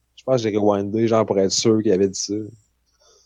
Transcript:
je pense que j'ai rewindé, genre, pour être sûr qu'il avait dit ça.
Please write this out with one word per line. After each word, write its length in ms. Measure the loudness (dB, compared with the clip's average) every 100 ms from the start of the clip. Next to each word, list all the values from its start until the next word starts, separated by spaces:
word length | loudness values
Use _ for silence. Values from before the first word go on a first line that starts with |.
| _ -14
je 80 |
pense 180 | -2 -2
que 60 | 0
j'ai 80 | 0
rewindé, 500 | 2 0 -2 -2 0
genre, 180 | 0 2
pour 120 | 0
être 120 | 0
sûr 300 | 0 2 2
qu'il 100 | 2
avait 180 | 2 0
dit 100 | -2
ça. 140 | -8 -8 -8 -18 _ _ _ _ _ _